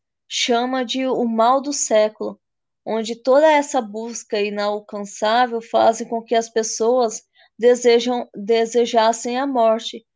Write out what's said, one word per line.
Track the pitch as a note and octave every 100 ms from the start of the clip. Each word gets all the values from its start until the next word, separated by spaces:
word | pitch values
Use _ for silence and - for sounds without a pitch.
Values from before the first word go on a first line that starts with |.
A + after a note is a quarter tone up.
| _ _ -
chama | - - A#3 B3 C4
de | B3 C4 C4
o | A#3+
mal | A#3+ A3 A3+ C4+
do | C#4
século, | C#4+ - A3 G#3+ G#3+ G#3 G3+ _ _ _ _
onde | - A3 A3 A#3
toda | C4 C4 D#4
essa | D4 D4 C4+
busca | G#3+ G#3+ A3+ A3+ - G#3+
inalcançável | G#3 G#3 G#3 G#3 G#3 G#3 G3+ - G#3+ A#3 B3 A#3
fazem | A3+ A3+ A3+ A3+ A#3
com | A#3
que | A3+
as | A#3 A3+
pessoas | A3+ A3 - A3+ B3+ A#3 G#3+ - _ _ -
desejam, | A#3 B3 A#3+ A#3 A#3+ B3 -
desejassem | - G3+ A3+ A3+ A#3 A#3 A#3 A3 A#3 B3 B3
a | C#4
morte. | B3+ A3+ A3 A3+ A3+ _